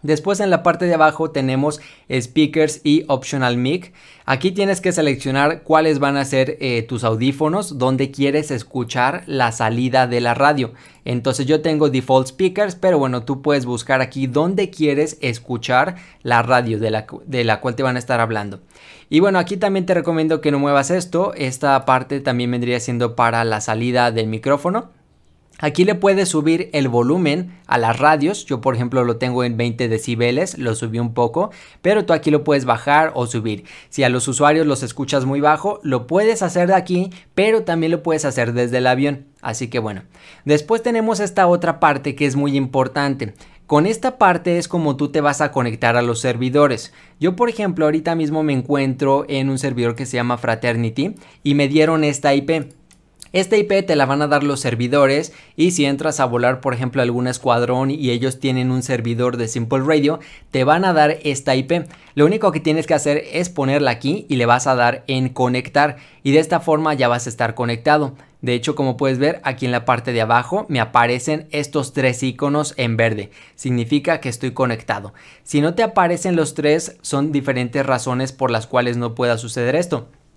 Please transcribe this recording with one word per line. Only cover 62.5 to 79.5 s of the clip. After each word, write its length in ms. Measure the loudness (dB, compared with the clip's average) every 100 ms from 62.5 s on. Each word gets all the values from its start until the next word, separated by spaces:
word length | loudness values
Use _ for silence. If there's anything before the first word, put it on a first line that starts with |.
que 80 | 0
tienes 260 | 0 0 0
que 80 |
hacer 280 | 0 0 -2 -2
es 200 | -4 -4
ponerla 400 | -2 0 2 0
aquí 340 | 0 -4 -4 -2
y 60 | 0
le 100 | 2
vas 200 | 2 2
a 80 |
dar 300 | 2 2 0 -4
en 200 | -2 -2
conectar 720 | 0 0 0 0 0 0 -2 -20 _
y 100 | 2
de 60 | 2
esta 220 | 4 -2
forma 340 | 0 0 0
ya 140 | 2 2
vas 180 | 0 -4
a 20 |
estar 260 | -4 -4
conectado. 600 | -2 -4 -2 2 2 0 -8 -20 _
De 140 | -2
hecho, 200 | -2 -2
como 220 | -2 -2 0
puedes 220 | -2 2
ver, 240 | 0 0
aquí 220 | -4 -4 -2
en 60 |
la 120 | -2
parte 300 | 0 0 0
de 80 | -2
abajo 420 | 2 2 2 -6 -2
me 100 | -2
aparecen 680 | 2 4 4 2 -2 -6 -4
estos 420 | -6 -4 -4 -4
tres 300 | 0 0 0
iconos 500 | -4 -2 -2 0 -2 -4
en 180 | -2 2
verde. 340 | 0 0 -8 -16 -20 _
Significa 640 | -4 -2 0 0 0 -2
que 100 | -4
estoy 220 | -6 -8
conectado. 600 | -2 -2 -2 -4 -6 -6 -18 -20 -20
Si 180 | -4 0
no 140 | 0
te 80 | 2
aparecen 520 | 0 2 0 0 0
los 200 | 0 0
tres, 420 | 0 2 2 -2 -14
son 280 | -6 -2 0
diferentes 540 | -2 -2 -2 -2 -2
razones 480 | 0 -2 -2 -4 -4
por 180 | -4 -2
las 160 | -2 -2
cuales 300 | -2 0 -2
no 180 | -4
pueda 220 | -2 -2 -2
suceder 400 | -4